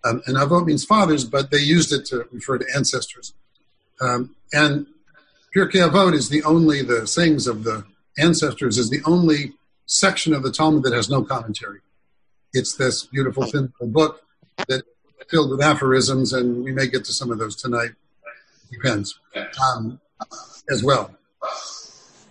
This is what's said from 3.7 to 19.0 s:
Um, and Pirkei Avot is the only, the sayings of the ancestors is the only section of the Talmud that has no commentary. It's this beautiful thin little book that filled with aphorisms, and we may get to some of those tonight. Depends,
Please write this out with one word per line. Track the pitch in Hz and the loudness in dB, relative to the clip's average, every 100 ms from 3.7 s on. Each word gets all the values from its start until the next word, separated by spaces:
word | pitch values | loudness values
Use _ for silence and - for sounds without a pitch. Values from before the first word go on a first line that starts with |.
| _ _ - | _ _ -6
Um, | 127 123 127 - - | -2 -2 -4 -12 -4
and | 147 151 143 - _ _ _ _ _ _ 190 | 2 2 2 -6 _ _ _ _ _ _ 0
Pirkei | 175 190 170 | 2 4 4
Avot | 180 185 156 | 6 4 4
is | 117 | 0
the | 151 | 0
only, | 151 165 160 139 | 4 4 4 2
the | 123 117 107 | 0 -2 0
sayings | - 170 147 123 | 0 2 2 0
of | 107 | -4
the | 110 110 - _ _ - | -4 -6 -10 _ _ 0
ancestors | 165 160 147 - 127 107 | 2 2 0 -2 -2 0
is | 113 | -2
the | 143 147 | -2 2
only | 180 165 147 143 - _ _ - | 4 4 2 -2 -12 _ _ -4
section | - 190 185 165 | 0 2 0 0
of | 143 | 0
the | 131 | -2
Talmud | - 156 151 | 0 2 2
that | 127 | 2
has | 120 110 | 0 0
no | 135 | -2
commentary. | 107 127 113 104 104 98 _ _ _ _ _ _ _ | -2 -6 -8 -10 -12 -18 _ _ _ _ _ _ _
It's | 131 123 - | -4 -4 -2
this | 127 - - | -2 -2 -6
beautiful | 135 131 135 117 | -4 -2 -2 -2
thin | 147 131 - | -2 -4 -6
little | 120 | -2
book | 151 156 - _ _ _ - - | 2 2 -2 _ _ _ -8 -4
that | 131 - _ _ _ - | -4 -6 _ _ _ 0
filled | 165 135 | 2 2
with | 135 | 2
aphorisms, | 151 143 135 131 117 131 117 | 2 2 2 2 2 0 0
and | 127 123 120 | 0 -2 -2
we | 131 | -4
may | 131 131 | -4 -2
get | 127 - | -4 -4
to | |
some | - 123 | -6 -6
of | 110 | -6
those | 110 - | -6 -8
tonight. | 123 120 117 - _ _ - - _ _ _ | -4 -4 -4 -10 _ _ -20 -20 _ _ _
Depends, | - 135 107 | -6 -2 -2